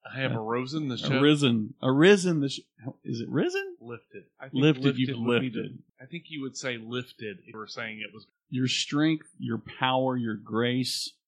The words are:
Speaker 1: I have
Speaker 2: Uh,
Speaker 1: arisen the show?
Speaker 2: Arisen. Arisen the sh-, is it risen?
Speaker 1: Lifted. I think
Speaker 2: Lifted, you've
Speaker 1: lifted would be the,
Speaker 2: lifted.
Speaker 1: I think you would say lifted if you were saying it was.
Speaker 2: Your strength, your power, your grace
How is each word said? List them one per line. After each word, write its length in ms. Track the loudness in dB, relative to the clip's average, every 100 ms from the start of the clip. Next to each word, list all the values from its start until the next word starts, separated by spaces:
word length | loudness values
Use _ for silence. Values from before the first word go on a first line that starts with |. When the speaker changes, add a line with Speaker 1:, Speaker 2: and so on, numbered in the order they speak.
| -12
Speaker 1:
I 60 | -4
have 120 | -2
Speaker 2:
Uh, 80 | -2
Speaker 1:
arisen 480 | -2 -2 -2 -4 -4
the 80 | -4
show? 220 | 0 4
Speaker 2:
Arisen. 560 | 6 6 4 2 0 -2
Arisen 580 | 0 6 8 8 6 2
the 80 | 0
sh-, 100 | -4 -12 _ -14 -12
is 180 | -8 -6
it 80 | -2
risen? 480 | 0 0 -2 -8 -12
Speaker 1:
Lifted. 440 | -16 -16 _ -20 -20 _
I 60 | -6
think 140 | 2
Speaker 2:
Lifted, 360 | 4 4 2 0
you've 100 | -2
Speaker 1:
lifted 180 | -2 2
would 140 | 2
be 80 | 0
the, 80 | -6
Speaker 2:
lifted. 160 | -10 -12 -20 _
Speaker 1:
I 40 | -16
think 180 | -16 -12
you 140 | -10
would 140 | -10 -8
say 200 | -8 -8
lifted 600 | -6 -8 -8 -12 -12 -12
if 120 | -14
you 60 | -14
were 80 | -14
saying 320 | -10 -10 -10
it 140 | -14
was. 120 | -16 -20 _ _
Speaker 2:
Your 200 | -2 0
strength, 580 | 0 -2 0 2 0 -6 _
your 200 | -6 -6
power, 580 | -6 -2 0 2 0 0
your 200 | -2 -4
grace 760 | -4 0 0 0 -2 -4 -8 -12